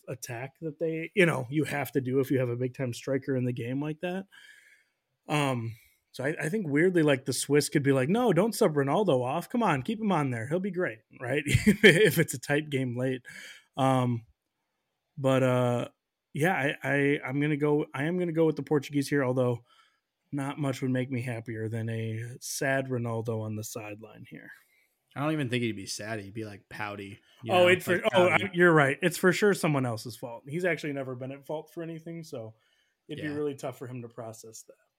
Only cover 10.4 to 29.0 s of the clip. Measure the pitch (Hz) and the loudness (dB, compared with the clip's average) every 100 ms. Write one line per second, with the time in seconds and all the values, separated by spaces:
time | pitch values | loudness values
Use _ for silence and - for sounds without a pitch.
10.4 | 117 175 202 175 165 113 _ - 127 139 | -4 -4 -2 -4 -4 -6 _ -10 -4 -2
11.4 | 147 131 214 196 214 160 208 165 156 127 | 2 4 4 8 8 8 6 4 0 -2
12.4 | - 147 151 139 127 120 131 127 - - | -2 -2 0 -2 -2 -2 -4 -4 -8 -20
13.4 | - - _ - 131 131 123 117 - _ | -20 -20 _ 0 2 4 2 -2 -6 _
14.4 | _ _ _ _ _ _ _ - 131 131 | _ _ _ _ _ _ _ -4 2 4
15.4 | 127 127 123 120 - _ _ _ _ 147 | 4 4 2 0 -4 _ _ _ _ -2
16.4 | 165 185 185 - 135 139 143 147 127 139 | 0 2 -2 -2 -2 2 2 0 -2 -2
17.4 | 151 147 147 147 151 135 151 180 175 160 | 0 0 2 0 0 -4 -2 -2 -2 2
18.4 | 160 151 139 151 135 143 139 143 127 127 | 2 0 0 -2 0 -2 0 0 2 2
19.4 | 123 117 - _ _ _ _ _ _ 143 | 0 -2 -6 _ _ _ _ _ _ -8
20.4 | 139 143 139 127 131 127 127 127 127 113 | -6 -4 -4 -2 0 0 -2 -4 -4 -6
21.4 | 113 110 110 113 113 113 113 110 117 127 | -8 -6 -4 -4 -4 -4 -4 -6 -10 -12
22.4 | - - 143 135 131 123 120 113 113 110 | -10 -4 0 0 0 -2 -2 -4 -2 -4
23.4 | 107 107 107 117 107 107 110 110 117 - | -4 -6 -8 -10 -12 -14 -16 -20 -20 -20
24.4 | - - _ _ _ _ _ 127 151 156 | -20 -20 _ _ _ _ _ -6 -4 -2
25.4 | 127 123 117 98 95 - 104 110 98 113 | -2 -2 -2 -4 -8 -10 -8 -10 -10 -12
26.4 | 107 101 - - 104 104 98 104 _ _ | -12 -14 -16 -10 -8 -8 -12 -16 _ _
27.4 | 123 180 180 185 175 180 220 190 180 160 | 0 4 6 6 2 0 2 4 4 4
28.4 | 190 170 175 156 135 147 | 0 4 6 6 4 2